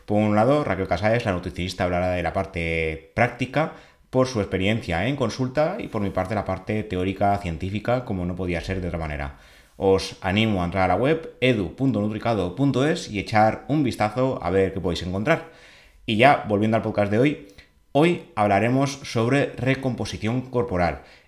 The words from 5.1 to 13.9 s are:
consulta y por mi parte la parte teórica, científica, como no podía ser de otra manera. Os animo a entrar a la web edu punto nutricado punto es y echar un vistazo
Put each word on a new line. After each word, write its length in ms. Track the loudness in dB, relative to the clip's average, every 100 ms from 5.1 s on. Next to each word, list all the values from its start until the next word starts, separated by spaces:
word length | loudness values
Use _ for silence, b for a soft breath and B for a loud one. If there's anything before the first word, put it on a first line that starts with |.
| -2
consulta 600 | -2 -2 -2 0 -2 -2
y 80 | -6
por 140 | -4
mi 80 | -4
parte 260 | -4 -4 -4
la 80 |
parte 400 | -4 -4 -4 -4
teórica, 540 | -2 -2 -2 0 0 0
científica, 680 | -2 -6 -4 -4 -2 -2
como 220 | -2 -4 -4
no 100 | -4
podía 240 | -4 -4
ser 220 | -4 -4
de 60 | -4
otra 100 | -4
manera. 380 | -6 -6 -8 B B B B -2
Os 400 | 2 2 2 -6
animo 420 | 0 2 2 0
a 40 | 0
entrar 180 | 0
a 120 | 2 2
la 60 |
web 360 | 2 0 -4 0
edu 380 | 2 2 -2 -2
punto 240 | 0 0
nutricado 520 | 0 -2 -2 0 0
punto 320 | 0 0 2 2
es 240 | 0 -4
y 100 | -6
echar 440 | 0 4 4 2 -2
un 140 | 0
vistazo 520 | 0